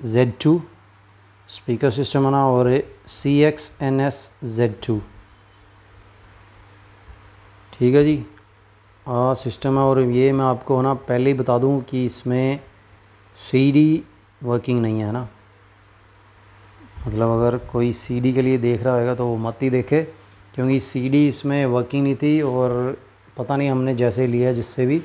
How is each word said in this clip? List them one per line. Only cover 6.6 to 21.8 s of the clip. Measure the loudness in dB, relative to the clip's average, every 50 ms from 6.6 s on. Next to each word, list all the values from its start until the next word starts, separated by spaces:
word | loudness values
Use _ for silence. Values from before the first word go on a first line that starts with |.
| -20 -20 -20 -20 -20 -20 -20 -20 -20 -20 -20 -20 -20 -20 -20 -20 -20 -20 -20 -20 -20 -16
ठीक | -4 0 2 4 6
है | 4 4
जी, | 4 2 -2 -4 -10 -18 -20 -20 _ _ _ _ _ _ _ _ _ _ _ -10
हाँ, | -4 -2 0 0 0 0
सिस्टम | -2 -4 -8 -8 -6 -4 -2 0 2
है। | 2
और | 2 2 2
ये | 2 2 2 2 2 2
मैं | 2 2 0
आपको | 0 0 -2 -2 -2 0
है | 0
ना | 0 0 -2 -2 -4
पहले | -2 -2 0 0 0
ही | 0 0
बता | 0 0 0 2
दूँ | 2 0 0 -2
कि | -4 -4 -4 -4 -4
इसमें | -4 -6 -6 -4 -2 -2 0 0 -2 -2 -6 -8 -16 -20 _ _ _ -20 -20 _ _ _ _ _ _ -20 -20
सीडी | -6 -2 2 4 4 4 6 6 6 4 4 2 -2 -6 -20 -20 _ _ _ -8
वर्किंग | -4 -2 -2 -2 0 0 0 0
नहीं | 0 0 0 -2
है | -2 -4
ना, | -4 -6 -8 -10 -14 -20 _ _ -20 -20 -20 -20 -20 -20 -20 -20 -20 -20 -20 -20 -20 -20 -20 -20 -20 -20 -20 -20 -20 -20 -20 -20 -20 -20 -20 -20 -16 -12 -10
मतलब | -6 -2 0 0 0
अगर | 2 2 2 0 0 -2 -6 -6
कोई | -2 -2 -2 -2
सीडी | -2 -4 -8 -6 -4 -2 0 0
के | 0 2
लिए | 2 2 0 0
देख | 0 0 0 0
रहा | 0 0 0 0
होगा | 0 -2 -2
तो | -2 -2
वो | -2 -2
मत | -4 -4 -6 -6 -4
ही | -2 -2
देखे, | 0 -2 -2 0 -2 -2 -2 -4 -10 -20 -20 -20 -20 -20 -20 -14 -8
क्योंकि | -4 -2 0 0 0
सीडी | -2 -4 -6 -4 -2 2 4 4 4 2
इसमें | 0 -2 -4 -2 -2 0 0
वर्किंग | 0 0 0